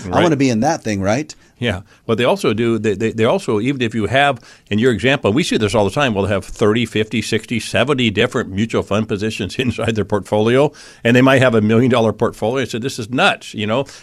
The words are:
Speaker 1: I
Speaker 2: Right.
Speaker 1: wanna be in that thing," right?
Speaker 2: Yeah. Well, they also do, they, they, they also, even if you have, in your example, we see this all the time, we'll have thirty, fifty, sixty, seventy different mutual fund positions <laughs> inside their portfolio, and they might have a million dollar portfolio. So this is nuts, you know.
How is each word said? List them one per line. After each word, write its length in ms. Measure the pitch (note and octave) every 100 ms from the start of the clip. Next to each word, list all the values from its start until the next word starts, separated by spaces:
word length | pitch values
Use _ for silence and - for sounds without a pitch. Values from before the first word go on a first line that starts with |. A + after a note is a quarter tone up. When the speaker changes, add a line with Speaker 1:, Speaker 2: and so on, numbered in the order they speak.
Speaker 1:
I 40 | F#2+
Speaker 2:
Right. 120 | -
Speaker 1:
wanna 140 | E3+ C#3
be 120 | C3+
in 120 | A2
that 240 | C#3+ D#3+
thing," 160 | A2+ G2
right? 340 | F#2+ B2 D#3 - _ -
Speaker 2:
Yeah. 240 | A#2+ F#2 - _ -
Well, 100 | A2+
they 80 |
also 300 | B2+ G3 C3+
do, 240 | G#2+ A#2 A2+
they, 160 | A2
they, 180 | F#2+ A2+
they 120 | A2 A#2
also, 340 | F#3+ - G#2
even 220 | B2 C3+
if 120 | A2+
you 120 | A2+ G2
have, 340 | C3+ C#3+ B2 - - -
in 80 | G#2
your 140 | B2+
example, 380 | G2+ B2+ C#3 G2+
we 120 | B2+
see 160 | - A3
this 160 | G#2
all 100 | A2+
the 60 | G2
time, 240 | D3 C3+
we'll 100 | G2+
have 180 | G2 G2
thirty, 440 | - - G#2 A2+ A2+
fifty, 340 | C#3+ C3 A#2
sixty, 400 | - A2 - A#2
seventy 500 | - G2+ B2+ C3 A2+
different 400 | G2 B2 B2 F#2
mutual 320 | F#2+ A2+ A2
fund 260 | - G2+ A2
positions 480 | G2+ A2 - F#2+ -
<laughs> 20 |
inside 360 | B2+ A2 A2
their 120 | G#2+ G2
portfolio, 640 | G#2 - G#2+ A2 C3 D3 - - -
and 100 | A#2
they 60 | B2
might 220 | C3 C3+
have 120 | B2+
a 60 | A2+
million 300 | G#2+ A2+ B2+
dollar 240 | A#2+ A2+
portfolio. 500 | G#2 A2+ - G#2+ C3+
So 140 | A#2 A#2
this 200 | B2+ -
is 120 | G#2+
nuts, 420 | C3 G#3 - -
you 140 | A2 G#2+
know. 180 | B2+ C3+ -